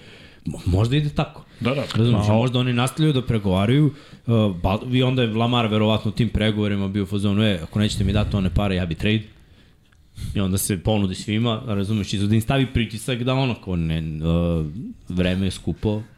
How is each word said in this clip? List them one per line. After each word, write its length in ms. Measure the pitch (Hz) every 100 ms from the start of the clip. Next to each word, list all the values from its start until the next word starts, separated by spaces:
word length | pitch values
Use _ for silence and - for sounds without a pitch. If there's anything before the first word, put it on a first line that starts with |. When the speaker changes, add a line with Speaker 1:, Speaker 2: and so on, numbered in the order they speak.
| - - - - 73
Speaker 1:
Mo-, 140 | 73 -
možda 280 | 95 113 147
ide 140 | 147
tako. 340 | 160 - - - -
Speaker 2:
Da, 100 | -
da. 120 | 277 -
Speaker 1:
Razumeš, 340 | 107 117 110 104
Speaker 3:
Malo. 100 | 110
Speaker 1:
možda 220 | 123 123
oni 140 | 127
nastavljaju 400 | 120 131 - 156
da 80 | 131
pregovaraju, 600 | - 113 98 92 104 143 147
uh, 80 | - - - -
Bal-, 580 | 113 104 87 95 104 127
i 120 | 127
onda 180 | 127 131
je 60 | 113
Lamar 380 | 110 117 120 110
verovatno 420 | 107 107 107 107
u 40 |
tim 160 | - 110
pregovorima 580 | - 107 104 104 101 95
bio 160 | 101
u 40 | 95
fazonu, 360 | 104 104 101
"E, 160 | 110 87
ako 180 | 80 104
nećete 240 | 107 -
mi 100 | 95
dati 220 | 104 104 101
one 140 | 92
pare, 240 | - 101 92
ja 100 | 90
bi 100 | 78
trade." 260 | 101 110 - - - - - _ _ _ _ - -
I 80 | 107
onda 180 | 95 95
se 200 | - 95
ponudi 360 | 110 107 98 92
svima, 460 | - 107 120 107 113
razumeš, 460 | 101 98 110 95
i 40 | 101
da 160 | 101 113
im 60 |
stavi 240 | 110 135 131
pritisak 540 | 117 110 110 - 120
da 140 | 127
ono, 220 | 131 131 101
kao, 200 | 95 87
ne, 240 | 80 80
uh, 640 | 80 78 80 85 85 82 78 92 214 - -
vreme 360 | 90 90 92 95
je 60 |
skupo, 500 | - - 82 107 107 113